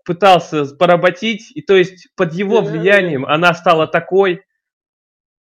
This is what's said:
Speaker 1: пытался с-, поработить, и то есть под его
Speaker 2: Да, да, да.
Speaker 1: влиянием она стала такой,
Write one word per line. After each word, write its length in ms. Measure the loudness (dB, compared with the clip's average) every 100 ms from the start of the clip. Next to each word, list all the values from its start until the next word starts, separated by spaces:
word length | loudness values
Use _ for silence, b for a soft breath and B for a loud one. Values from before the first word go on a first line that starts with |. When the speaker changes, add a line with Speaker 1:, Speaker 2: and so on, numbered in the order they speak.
| -10
Speaker 1:
пытался 580 | 0 4 4 2 -6 -6
с-, 80 | -2
поработить, 760 | 2 2 0 -2 -6 -6 -10 -14
и 60 |
то 140 | 0 2
есть 320 | 2 -6 _ -6
под 180 | -6
его 220 | -4 -2 -2
Speaker 2:
Да, 60 |
да, 80 | -2
да. 20 |
Speaker 1:
влиянием 540 | -4 0 0 0 -6 -4
она 280 | 0 0
стала 320 | 0 0 0 0
такой, 540 | -4 -2 0 0 -2 _ _ _ _ _ _ _ _ _ _